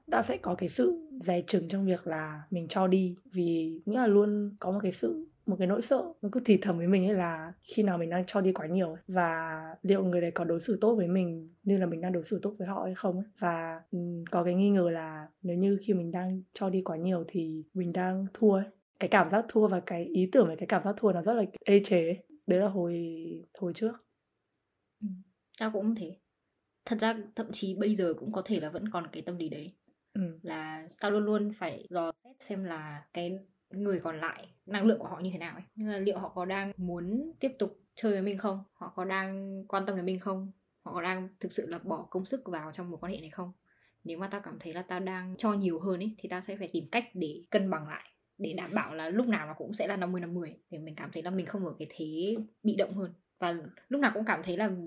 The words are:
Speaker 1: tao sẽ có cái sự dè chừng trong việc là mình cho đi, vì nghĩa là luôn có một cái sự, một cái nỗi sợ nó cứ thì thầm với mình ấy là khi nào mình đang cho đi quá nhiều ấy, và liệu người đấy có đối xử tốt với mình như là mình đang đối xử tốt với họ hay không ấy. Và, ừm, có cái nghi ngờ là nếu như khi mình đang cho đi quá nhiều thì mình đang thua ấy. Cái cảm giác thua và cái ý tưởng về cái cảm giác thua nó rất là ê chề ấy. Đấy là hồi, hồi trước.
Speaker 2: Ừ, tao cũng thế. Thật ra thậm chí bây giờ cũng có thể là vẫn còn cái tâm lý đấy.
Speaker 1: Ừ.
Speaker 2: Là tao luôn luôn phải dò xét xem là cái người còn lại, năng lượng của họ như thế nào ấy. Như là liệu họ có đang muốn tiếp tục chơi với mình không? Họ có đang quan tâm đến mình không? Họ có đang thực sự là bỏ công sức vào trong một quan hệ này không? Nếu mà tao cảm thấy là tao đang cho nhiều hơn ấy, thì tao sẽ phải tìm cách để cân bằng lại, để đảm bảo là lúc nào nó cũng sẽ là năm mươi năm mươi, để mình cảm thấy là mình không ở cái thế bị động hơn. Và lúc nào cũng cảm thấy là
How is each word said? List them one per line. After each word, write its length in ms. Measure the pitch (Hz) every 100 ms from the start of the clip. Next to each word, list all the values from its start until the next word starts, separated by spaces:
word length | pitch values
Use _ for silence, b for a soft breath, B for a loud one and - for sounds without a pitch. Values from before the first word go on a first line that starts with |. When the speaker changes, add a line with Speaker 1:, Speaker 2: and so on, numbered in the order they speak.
| -
Speaker 1:
tao 120 | 302
sẽ 140 | 220 370
có 180 | - 180
cái 140 | 175
sự 400 | - 370 339 311 269
dè 200 | 165 175 175
chừng 220 | 190 165
trong 160 | 196 190
việc 220 | 175 175
là 340 | 160 156 151 151
mình 180 | 180 160
cho 200 | 196 185
đi, 280 | 190 185 175 -
vì 500 | 185 170 165 160 165 -
nghĩa 120 | 226
là 100 | 240
luôn 480 | 202 208 208 208 208
có 120 | 180
một 80 | 196
cái 80 | 202
sự, 360 | 185 339 330 330 _ -
một 100 | 180
cái 80 | 180
nỗi 140 | 214
sợ 320 | 226 269 - -
nó 80 | 208
cứ 80 | 247 247
thì 120 | 190
thầm 160 | 202 170
với 100 | 175
mình 180 | 196 185
ấy 60 |
là 400 | 202 175 160 160 -
khi 220 | - -
nào 140 | 208 170
mình 120 | 165
đang 140 | 175 180
cho 140 | 202
đi 120 | 190
quá 140 | 185 160
nhiều 200 | 185 170
ấy, 80 | 165 -
và 540 | 185 170 165 160 160 160 165
liệu 220 | 190 196
người 180 | 185 175
đấy 100 | 170
có 120 | 170
đối 180 | 165 170
xử 160 | 170 202
tốt 140 | 220 226
với 120 | 175
mình 420 | 190 175 165 160 -
như 140 | 208 202
là 80 | 175
mình 160 | 165
đang 100 | 180
đối 120 | 180
xử 160 | 156 208
tốt 140 | 208 214
với 100 | 180
họ 160 | 196
hay 120 | 185 185
không 200 | 196 180
ấy. 100 | 214 _
Và, 420 | 180 165 165 165 -
ừm, 340 | 180 175 170 170
có 120 | 180
cái 100 | 175
nghi 160 | 180 202
ngờ 200 | 196 175
là 380 | 165 160 156 151 _
nếu 160 | 185 175
như 200 | 196 202
khi 120 | 202
mình 180 | 180 170
đang 300 | 175 185 185 185
cho 160 | - 196
đi 120 | 185
quá 160 | 185 165
nhiều 260 | 180 180 170
thì 360 | 180 160 156 156
mình 200 | 185 175
đang 320 | 175 185 190 196
thua 200 | - 214
ấy. 120 | 190 196 - _ _
Cái 80 | 185
cảm 220 | 202 165
giác 160 | 196 233
thua 200 | 226 214
và 120 | 185
cái 260 | 175 170 170
ý 240 | - 185
tưởng 160 | 269 180
về 80 | 160
cái 120 | 175
cảm 160 | 190
giác 120 | 190 208
thua 140 | 220
nó 100 | 175
rất 120 | 170
là 100 | 233 214 - -
ê 160 | 202
chề 140 | 202 180
ấy. 260 | 165 185 - - -
Đấy 120 | 185
là 80 | 196
hồi, 580 | 196 175 170 165 165 165 165 170 -
hồi 140 | 180
trước. 180 | 165 220 226 _ _ _ _ _ _ _ _ _ _
Speaker 2:
Ừ, 60 | 208 185 - _ _ -
tao 120 | 220
cũng 240 | 214 214 226
thế. 220 | 165 185 _ _ _ _ _ _ -
Thật 140 | 214
ra 180 | 220 226 202 -
thậm 120 | 220
chí 240 | - 190 185
bây 160 | 214 208
giờ 180 | 175
cũng 180 | 156 -
có 100 | 190 190
thể 140 | 196
là 100 | 151
vẫn 200 | 165 214
còn 180 | 180 170
cái 100 | 160
tâm 160 | 156 180
lý 120 | 156
đấy. 260 | 151 156 - _ _ _
Speaker 1:
Ừ. 260 | 208 180 160
Speaker 2:
Là 460 | 170 160 156 156 160 -
tao 100 | 208
luôn 140 | 208 208
luôn 260 | 214 208
phải 340 | 208 170 - -
dò 220 | 175 165
xét 240 | - 247 262
xem 240 | - 202
là 420 | 185 160 156 147 147
cái 260 | - 175 190 190 _ _
người 300 | 185 202 185
còn 180 | 165 160
lại, 300 | 160 - - _ -
năng 200 | 202 214
lượng 140 | 226
của 80 | -
họ 120 | 170
như 100 | 185
thế 60 | 185
nào 160 | 165 165
ấy. 80 | - -
Như 160 | 214
là 60 | 202
liệu 220 | 196 190
họ 100 | 185 -
có 100 | 180
đang 260 | 196 196 202
muốn 540 | 180 175 175 226 311 320
tiếp 120 | 269 262
tục 200 | 208 - _ -
chơi 160 | 226
với 100 | 196
mình 160 | 196 196
không? 260 | 208 196 196
Họ 200 | _ 175 -
có 100 | 185
đang 580 | 190 190 196 196 190 190
quan 180 | 196 196
tâm 100 | 190
đến 100 | 180
mình 140 | 185
không? 320 | 202 190 190 - _ _
Họ 100 | -
có 80 | 175
đang 280 | 175 185 185 -
thực 120 | 180
sự 160 | - 160
là 120 | 170
bỏ 280 | 180 160 -
công 160 | 185 190
sức 160 | 262 226
vào 260 | 170 156
trong 180 | 156 180
một 80 | 165
quan 100 | 175
hệ 60 | 165
này 100 | 160
không? 220 | 156 180 - _ _ _ _
Nếu 140 | 165 165
mà 100 | 196
tao 140 | 202
cảm 160 | 196 -
thấy 140 | 170
là 80 | 170
tao 180 | 185 180
đang 360 | 185 185 185 185
cho 160 | 220
nhiều 260 | 202 190 165
hơn 200 | 196 180
ấy, 160 | 214 214
thì 120 | 214
tao 120 | -
sẽ 140 | 185 208
phải 120 | 180
tìm 100 | 165 151
cách 140 | 233 240
để 280 | 185 156 156 170
cân 200 | 208 190
bằng 180 | 160 151
lại, 220 | - - _ _ _
để 160 | 160 160
đảm 140 | 143
bảo 220 | 208 - 156
là 140 | 160
lúc 180 | 202 247
nào 200 | 196 151
nó 60 | 156
cũng 160 | 160
sẽ 140 | 220 190
là 100 | 196
năm 140 | 180
mươi 100 | 185
năm 120 | 170
mươi, 220 | 175 165 - _
để 80 | 160
mình 180 | 156 156
cảm 140 | -
thấy 100 | 165
là 80 | 170
mình 140 | 185 165
không 200 | 202 175
ở 100 | 131
cái 80 | 151
thế 440 | - 156 160 190 226 220 _
bị 120 | 214 -
động 180 | 196
hơn. 200 | 196 185 - _ _
Và 180 | 175 170 151 - _
lúc 120 | 277
nào 100 | 269
cũng 120 | 214 220
cảm 160 | 175
thấy 140 | 185 175
là 140 | 214 185